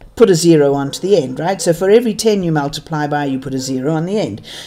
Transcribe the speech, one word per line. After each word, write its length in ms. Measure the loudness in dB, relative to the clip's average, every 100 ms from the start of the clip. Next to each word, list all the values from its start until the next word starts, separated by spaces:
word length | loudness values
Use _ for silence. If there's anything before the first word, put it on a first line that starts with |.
| -14 2
put 140 | 4
a 60 | 6
zero 400 | 4 4 4 0
onto 240 | -4 -6
the 180 | 0 0
end, 220 | 0 -4
right? 200 | -4 -2
So 140 | -2
for 160 | 0 4
every 240 | 4 4
ten 300 | 0 0 0
you 80 | 0
multiply 560 | -2 -2 -8 -8 -6 -2
by, 180 | -2 -2
you 140 | -6
put 160 | -6 -8
a 20 |
zero 360 | -6 -4 -2
on 120 | -2 -2
the 140 | -4
end. 240 | -4 -8 -14 -18